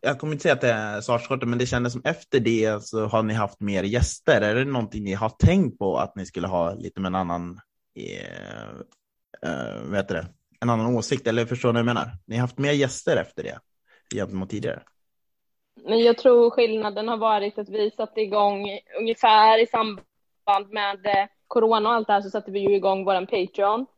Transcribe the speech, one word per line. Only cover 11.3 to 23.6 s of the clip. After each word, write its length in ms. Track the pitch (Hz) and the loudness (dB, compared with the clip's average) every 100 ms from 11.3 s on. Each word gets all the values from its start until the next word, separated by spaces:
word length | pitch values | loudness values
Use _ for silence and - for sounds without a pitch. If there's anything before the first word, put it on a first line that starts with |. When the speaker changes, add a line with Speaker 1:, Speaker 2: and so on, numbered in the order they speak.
| 117 117 | -2 -2
Speaker 1:
förstår 240 | 123 123 | -2 0
ni 40 | |
vad 60 | 117 | 2
jag 60 | 117 | 0
menar? 260 | 117 78 - - | -2 -4 -10 -8
Ni 100 | 113 | -4
har 60 | |
haft 160 | 123 - | -4 -2
mer 140 | 143 | 0
gäster 460 | 147 135 - - 139 | 2 0 -2 -2 -2
efter 260 | 82 - | -2 -8
det 160 | - - _ _ _ _ _ 104 | -12 -12 _ _ _ _ _ -6
gentemot 340 | 95 95 95 | -6 -6 -6
tidigare. 340 | 104 - - - _ _ _ _ _ _ _ _ _ - | -6 -6 -8 -12 _ _ _ _ _ _ _ _ _ -2
Speaker 2:
Men 120 | 220 | 4
jag 180 | 233 233 | 4 6
tror 320 | 262 240 233 | 6 8 8
skillnaden 580 | 240 233 220 208 202 220 | 6 2 2 -2 -4 -4
har 100 | 233 | 0
varit 400 | 220 214 202 208 | 2 2 0 -6
att 100 | 202 | -8
vi 220 | 208 214 | -2 -4
satte 300 | - 220 - | -2 -6 -4
igång 580 | 214 208 208 202 202 196 _ 143 | -2 2 2 0 -8 -10 _ -6
ungefär 600 | 226 226 226 214 220 220 | -4 2 6 8 8 6
i 40 | 226 | 4
samband 360 | 233 220 202 - _ _ _ - 196 202 | 2 -2 -4 -16 _ _ _ 0 0 0
med, 340 | 214 202 196 190 | -4 -4 -4 0
eh, 200 | 202 202 _ _ | 0 0 _ _
corona 420 | 247 220 226 214 | 2 4 4 2
och 60 | 233 | 0
allt 120 | 220 | 2
det 60 | |
här, 80 | 208 | 0
så 80 | 202 | 0
satte 220 | 208 202 | -8 -6
vi 80 | 196 | -2
ju 160 | 196 202 | 2 2
igång 300 | 190 190 190 | 2 0 0
våran 220 | 190 190 | -2 0
Patreon. 580 | 220 180 - | -4 -4 0